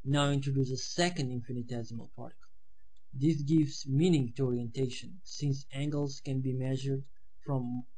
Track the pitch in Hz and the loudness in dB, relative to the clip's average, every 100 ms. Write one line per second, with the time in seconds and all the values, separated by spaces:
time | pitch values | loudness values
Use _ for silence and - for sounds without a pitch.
0 | 131 143 143 139 139 139 131 131 - - | 2 4 4 4 2 2 2 0 -2 2
1 | 175 170 131 123 120 123 120 120 117 117 | 2 2 -2 -2 -4 -6 -4 -4 -4 -6
2 | 120 - 120 - - - - - - - | -8 -8 -8 -8 -10 -10 -10 -8 -8 -8
3 | - 131 143 151 143 160 147 - 139 135 | -8 2 4 4 4 4 4 -2 2 4
4 | 180 156 120 120 131 120 117 135 131 - | 6 6 4 0 0 2 -2 -2 -2 -2
5 | 98 92 - - 143 139 - 139 147 147 | -8 -8 -8 -2 0 0 -4 -4 -2 0
6 | 143 139 143 131 131 127 127 131 135 135 | -2 -2 -2 0 0 0 0 0 0 -2
7 | 139 - - - - 135 123 123 127 | -2 -8 -10 -8 -2 0 0 -4 -6